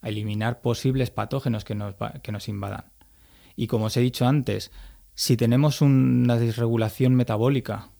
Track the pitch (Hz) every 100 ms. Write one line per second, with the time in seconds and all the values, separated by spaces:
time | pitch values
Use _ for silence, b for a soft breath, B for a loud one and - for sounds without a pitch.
0 | 101 104 107 104 110 120 120 117 131 131
1 | 123 - 110 135 135 110 - 104 104 95
2 | 113 - - 104 - 101 101 98 - _
3 | b b b b b - 117 113 110 123
4 | 123 - 123 147 123 98 - B B B
5 | B - - 117 117 123 151 - 143 135
6 | 131 123 123 117 117 113 117 113 110 -
7 | 127 127 120 110 123 135 - 104 -